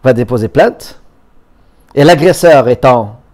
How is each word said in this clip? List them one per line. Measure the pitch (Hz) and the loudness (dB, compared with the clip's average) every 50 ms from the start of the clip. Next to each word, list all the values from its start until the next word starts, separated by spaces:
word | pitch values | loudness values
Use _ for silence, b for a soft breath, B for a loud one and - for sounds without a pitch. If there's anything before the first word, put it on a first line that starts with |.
| - | 0
va | 135 | -2
déposer | 120 113 123 107 123 113 107 110 | -2 -2 -4 -4 -4 -6 -6 -4
plainte, | - 135 180 240 - - - - - - _ _ _ _ _ _ _ - _ _ _ _ _ _ _ _ _ _ _ | -2 -2 -2 -2 -4 -8 -20 -20 -20 -20 _ _ _ _ _ _ _ -20 _ _ _ _ _ _ _ _ _ _ _
et | 143 143 | 0 2
l'agresseur | 160 175 147 156 185 160 - - 170 156 139 113 | 2 2 2 2 -2 -2 0 2 2 2 2 2
étant | 123 123 - - 131 127 120 110 104 110 - _ _ | 0 -4 -2 0 0 0 0 -2 -8 -14 -20 _ _